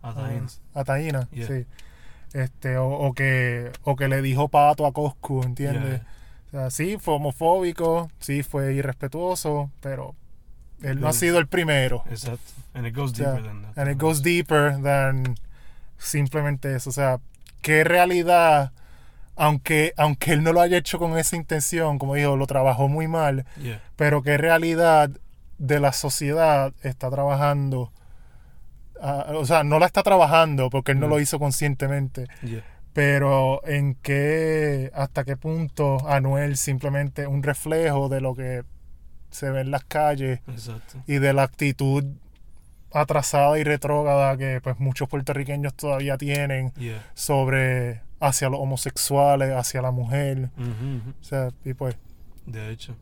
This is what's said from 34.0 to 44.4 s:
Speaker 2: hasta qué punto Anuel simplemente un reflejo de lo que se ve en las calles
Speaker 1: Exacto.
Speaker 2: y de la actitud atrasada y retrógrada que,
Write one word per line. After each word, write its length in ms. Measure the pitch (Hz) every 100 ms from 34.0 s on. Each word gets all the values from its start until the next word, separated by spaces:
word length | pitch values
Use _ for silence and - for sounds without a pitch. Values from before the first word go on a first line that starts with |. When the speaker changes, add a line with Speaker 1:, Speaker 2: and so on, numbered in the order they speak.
| - 139 147 160 160 156 151 139 131
Speaker 2:
hasta 300 | - 139 -
qué 140 | 135 135
punto 680 | 156 160 156 - 147 135 139
Anuel 480 | 143 135 139 143 139
simplemente 720 | - 131 143 143 143 135 143
un 160 | 139
reflejo 680 | 139 139 156 160 165 139 139
de 100 | 135
lo 160 | 131 127
que 280 | 127 127 120 - - - - - -
se 180 | - 139
ve 100 | 135
en 100 | 131
las 120 | 139 -
calles 560 | 156 151 143 135 127 -
Speaker 1:
Exacto. 500 | 120 113 113 - 135 131
Speaker 2:
y 120 | 143
de 120 | 139
la 100 | 139
actitud 600 | 135 - 147 135 135 139 139 143 - - - - - - -
atrasada 640 | 151 147 160 139 147 143 151
y 40 |
retrógrada 720 | 151 147 143 147 147 139 139
que, 220 | 135